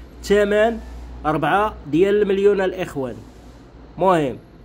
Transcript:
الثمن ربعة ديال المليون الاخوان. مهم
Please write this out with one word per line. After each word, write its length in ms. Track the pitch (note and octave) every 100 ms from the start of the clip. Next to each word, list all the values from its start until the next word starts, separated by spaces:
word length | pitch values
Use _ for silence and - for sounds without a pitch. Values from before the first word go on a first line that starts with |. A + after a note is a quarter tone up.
| - -
الثمن 560 | - G3+ G3+ G#3 A3 A3 - - - -
ربعة 500 | D3+ D#3 D3 F#3 G#3+ - D3
ديال 320 | D3+ G3 G#3
المليون 380 | G3 G3 G3+ G3
الاخوان. 540 | F#3+ - E3+ C#3+ B2+ A2 - - - - - - - -
مهم 380 | F3+ F3 C#3 G#2+ - -